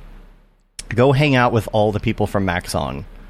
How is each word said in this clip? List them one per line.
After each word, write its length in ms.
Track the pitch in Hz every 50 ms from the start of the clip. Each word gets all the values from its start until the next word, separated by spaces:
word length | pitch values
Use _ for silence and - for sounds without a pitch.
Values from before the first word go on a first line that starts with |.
| - - - - - - - _ _ _ _ _ _ _ - - - -
go 220 | 107 110 127 139
hang 220 | 135 135 151 147 135
out 180 | 127 123 123
with 160 | 120 113 - -
all 180 | - 110 104 107
the 80 | 104 107
people 260 | - 113 107 - 104 -
from 160 | - 101 95
Maxon, 600 | 92 87 90 - - - 87 73 67 65 71 - - - - -